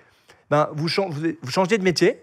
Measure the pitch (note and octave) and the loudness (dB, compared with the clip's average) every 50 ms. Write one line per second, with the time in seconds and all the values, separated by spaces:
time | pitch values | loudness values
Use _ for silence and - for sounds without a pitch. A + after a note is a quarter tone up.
0 | _ _ _ _ _ _ - _ _ - C#3+ D3 D3+ - - D3+ D#3 E3+ - - | _ _ _ _ _ _ -20 _ _ -2 0 0 0 0 -2 -4 -4 -2 -2 -2
1 | G3 F#3+ D3+ C#3+ D#3 E3 D#3 - - B2+ - F#3 F#3+ E3+ A3 A3 F#3 F#3 E3 - | -2 -2 -4 -4 -4 -4 -4 -6 -8 -6 -2 0 0 2 2 2 2 2 2 4
2 | E3+ F#3+ - - | 2 2 2 0